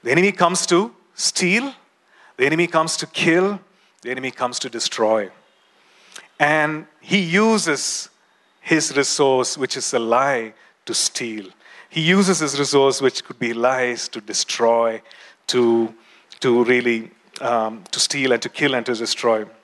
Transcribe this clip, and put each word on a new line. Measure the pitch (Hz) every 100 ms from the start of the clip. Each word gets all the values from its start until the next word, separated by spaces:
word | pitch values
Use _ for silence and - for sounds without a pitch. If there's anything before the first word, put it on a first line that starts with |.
The | 120
enemy | 151 196
comes | 196 175 180 -
to | 170 226 _ _
steal, | - - - 180 208 269 - _ _ _ _ - -
the | 135
enemy | 160 170
comes | 160 160 -
to | -
kill, | - 170 170 190 202 _ _ _ _
the | 120
enemy | 131 131
comes | - 123 120
to | 131
destroy. | 117 - - 110 110 98 - _ _ _ _ _ _ _ - - -
And | 147 156 151 156 160 _
he | - 202
uses | 175 185 220 220 170 143 - - - _ _ _ _ _
his | - 160 - 135
resource, | 135 - 139 131 127 -
which | 135 135
is | -
a | 127
lie, | 113 120 139 127 113 _ _ _ -
to |
steal. | 113 - - 120 107 95 _ - - -
He | 160
uses | 160 196 190 165
his | 151 139
resource, | 139 143 135 131
which | 131 -
could | - -
be | 120
lies, | 117 123 131 123 117 -
to | 117
destroy, | 107 98 - - 117 117 117 110 - - - _ -
to, | 127 117 117 113 - _ _ _ -
to | 135 120
really, | 120 123 120 113 110 _ _ -
um, | 127 120 110 110 90
to | -
steal | - 143 135
and | 117
to | -
kill | - 147
and | 131 117
to |
destroy. | 113 117 - 120 110 104 -